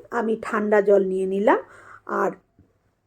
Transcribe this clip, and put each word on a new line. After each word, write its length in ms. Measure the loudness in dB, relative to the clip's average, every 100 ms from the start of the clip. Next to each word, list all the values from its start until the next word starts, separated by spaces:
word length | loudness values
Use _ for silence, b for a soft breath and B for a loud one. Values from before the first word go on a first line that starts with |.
| -2
আমি 260 | -6 -4 -4
ঠান্ডা 400 | -4 -4 2 2
জল 240 | 4 4 2
নিয়ে 200 | -2 -4
নিলাম, 340 | 0 2 0 -2 B B B -8
আর 260 | -4 -4 -6 _ _ _ _ _ _